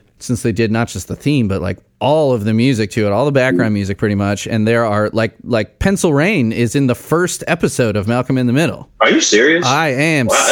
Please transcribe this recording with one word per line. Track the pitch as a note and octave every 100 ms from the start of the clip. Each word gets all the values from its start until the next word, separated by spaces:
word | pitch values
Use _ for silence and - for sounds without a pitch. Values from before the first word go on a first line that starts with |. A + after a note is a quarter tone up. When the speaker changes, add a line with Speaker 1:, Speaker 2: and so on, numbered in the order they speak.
| _ _
Speaker 1:
since | - A#2+
they | A#2+
did | A2 A2+
not | A2+ A2+
just | F#2 -
the | G2+
theme, | C#3+ D3 G#2
but, | F#2+
like, | F#2 F#2 _ _
all | C3 D#3 C#3+
of | A#2+ G#2
the |
music | A2 C3 A2+ G#2
to | A#2+ G#2
it, |
all | G2+ C#3+
the |
background | C3+ B2+ - A2+
Speaker 2:
Mm. | G#2
Speaker 1:
music | G2 G2
pretty | G#2+ G2+
much. | G2+ G#2 -
And | A2+ G#2+
there | A#2 A#2
are, | G#2 G#2+
like, | A2 A2+ -
like, | - A2+ G#2 -
Pencil | G3 G3 F3+
Rain | C#3 F3 G3+ A2+
is | A2 A#2+ C#3+
in | C3+
the | A#2+
first | - D#3+ F3 - -
episode | E3+ F3 - A#2 G#2
of | G2
Malcolm | A#2+ C3 C3
in | B2
the |
Middle. | C3 D#3+ F#2 - -
Speaker 2:
Are | -
you | D#4+
serious? | - - C#3 E3 B2+
Speaker 1:
I | C#3+ D#3+
am | B2+ D#3+ D3+ A2+
Speaker 2:
Wow, | -
I | -